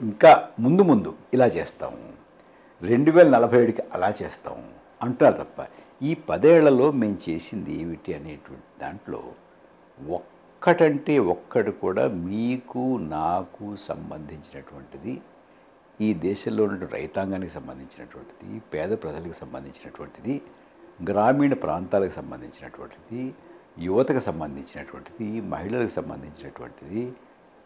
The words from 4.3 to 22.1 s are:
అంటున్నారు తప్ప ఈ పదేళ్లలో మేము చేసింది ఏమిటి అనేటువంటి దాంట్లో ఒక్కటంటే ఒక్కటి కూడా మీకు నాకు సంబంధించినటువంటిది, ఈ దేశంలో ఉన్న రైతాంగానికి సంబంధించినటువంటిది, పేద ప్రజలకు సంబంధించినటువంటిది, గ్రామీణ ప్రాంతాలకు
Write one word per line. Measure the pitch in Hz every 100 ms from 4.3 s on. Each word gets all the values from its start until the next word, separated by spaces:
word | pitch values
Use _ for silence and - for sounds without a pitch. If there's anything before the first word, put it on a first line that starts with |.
| - - - - - - -
అంటున్నారు | 120 - 147 -
తప్ప | - - - - - -
ఈ | 139 165 -
పదేళ్లలో | 82 147 170 151 127 147 143
మేము | 107 92 -
చేసింది | 80 - 104 - 80
ఏమిటి | 82 80 -
అనేటువంటి | 78 78 73 - - - -
దాంట్లో | - 101 - - - - _ _ _ _ _ - 143 175
ఒక్కటంటే | - _ _ - 180 175 160 143 156 147 90
ఒక్కటి | 87 - 120 104 -
కూడా | 95 98 131 92 87
మీకు | 107 117 127 - 123 127 123 78 78
నాకు | 80 92 87 - 104 101 -
సంబంధించినటువంటిది, | - 78 - 73 76 - - - 69 65 69 98 131 - _ _ _ _ _ _ -
ఈ | 107 87 90
దేశంలో | 101 117 107
ఉన్న | 104 95 90 -
రైతాంగానికి | 76 98 98 95 90 78
సంబంధించినటువంటిది, | 65 65 67 - - - - - - 110 -
పేద | 76 - -
ప్రజలకు | 80 76 85 80
సంబంధించినటువంటిది, | 67 - 139 - - - 71 - 101 143 - - _ _ - - 90
గ్రామీణ | 101 113 143 143 131
ప్రాంతాలకు | 78 82 90 101 92